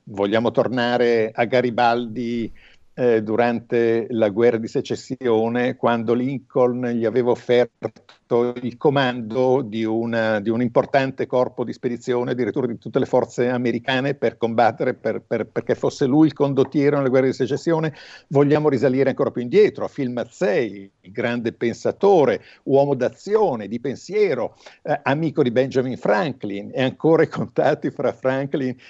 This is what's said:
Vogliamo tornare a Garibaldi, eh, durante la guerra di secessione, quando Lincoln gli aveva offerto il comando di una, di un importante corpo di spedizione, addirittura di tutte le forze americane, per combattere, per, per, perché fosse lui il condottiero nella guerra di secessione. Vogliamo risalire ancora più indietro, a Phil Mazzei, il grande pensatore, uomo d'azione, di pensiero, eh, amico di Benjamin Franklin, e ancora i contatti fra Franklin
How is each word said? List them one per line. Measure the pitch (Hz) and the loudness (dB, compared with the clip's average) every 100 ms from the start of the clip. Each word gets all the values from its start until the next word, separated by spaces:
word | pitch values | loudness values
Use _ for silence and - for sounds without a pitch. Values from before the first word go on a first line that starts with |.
Vogliamo | - 98 101 110 117 | -14 -4 0 2 0
tornare | 123 107 127 120 120 120 117 110 | 0 0 0 0 2 2 2 0
a | - | -2
Garibaldi, | 117 127 123 113 120 120 120 117 117 120 110 - - - _ | 0 2 0 0 2 0 -4 -8 -6 -4 -6 -10 -20 -20 _
eh, | - 123 113 | -2 2 2
durante | 107 110 120 117 117 120 117 113 107 | 0 0 0 0 -2 0 2 0 -2
la | 113 107 | 0 0
guerra | 98 120 117 | 4 2 2
di | 113 | -2
secessione, | 139 - 117 - 131 127 110 113 123 123 123 | -6 -4 -8 -6 -4 0 2 2 0 -2 0
quando | 120 117 113 | 0 0 0
Lincoln | 117 131 135 - 135 123 123 123 | 0 0 -6 -4 0 2 0 -4
gli | 117 | -2
aveva | 113 120 120 | 0 2 0
offerto | 117 - 123 120 _ 113 _ _ - - 120 123 123 | 0 2 2 2 _ -12 _ _ -20 -2 0 0 -2
il | 123 123 | -8 0
comando | 151 139 127 123 107 123 127 131 | 0 2 0 -2 -6 0 2 2
di | 113 110 | 0 -4
una, | 110 113 117 117 110 107 | -2 -2 -2 -2 0 0
di | 104 | -2
un | 113 | -2
importante | 123 135 - 139 135 131 123 | 0 0 2 0 0 -4 -2
corpo | 127 127 - | 0 0 -2
di | 120 | -8
spedizione, | 120 131 120 131 120 127 | -4 -6 -6 -4 -2 -2
addirittura | 123 110 147 123 | -2 -2 -2 -4
di | 110 | -6
tutte | 113 135 | -4 -2
le | - | 0
forze | 127 113 - 123 | 0 0 -2 -2
americane, | 127 123 135 - 131 139 | 0 -2 -2 -2 -2 -2
per | 139 117 - | -2 -4 -2
combattere, | 117 113 113 110 127 | -4 2 2 2 -4
per, | 123 113 101 - | -4 -4 -6 -4
per, | 117 - | -6 -4
perché | - - | -6 -4
fosse | - 143 - 135 | -2 -2 -2 0
lui | 147 156 | 4 4
il | |
condottiero | - 143 135 131 147 139 143 | 2 0 2 0 2 2 2
nella | 135 | 2
guerra | 131 131 | 2 2
di | |
secessione. | 117 123 143 170 160 160 - - - - | 0 -2 -2 0 0 -2 -8 -20 -20 -2
Vogliamo | 143 147 151 151 | 2 4 4 2
risalire | 127 131 131 131 | 2 2 2 0
ancora | 120 123 | 0 -2
più | 135 | -2
indietro, | 120 190 196 - | 0 4 4 2
a | 98 | -8
Phil | - 123 | -6 -6
Mazzei, | 123 - - 196 180 113 98 98 _ | -6 -8 -4 -2 0 -2 -6 -16 _
il | 95 | -16
grande | 107 117 120 113 | -6 -4 -2 -4
pensatore, | - 117 - 113 - 196 185 127 95 - - | -4 -4 -2 -4 0 4 6 4 0 -6 -14
uomo | - 135 143 | 0 2 2
d'azione, | 131 120 - 196 214 190 117 101 | 0 -2 -4 -2 0 2 -2 -6
di | 120 | -8
pensiero, | 143 104 - 208 202 123 101 _ - - | -6 -8 -6 0 0 0 -4 _ -20 -16
eh, | 165 143 | -6 -4
amico | 123 147 160 143 | -2 0 -2 0
di | 123 | 0
Benjamin | 120 135 135 127 110 | 2 0 0 -2 -4
Franklin, | - 208 165 - 104 101 104 | 0 0 0 -4 -8 -8 -8
e | - | -2
ancora | 127 - 156 160 | -2 0 2 4
i | 156 | 2
contatti | - 98 - 139 151 143 | -2 -6 0 0 0 -4
fra | - 127 | -4 -4
Franklin | - 131 131 139 156 127 123 - | -2 -2 -2 -4 -4 -4 -6 -14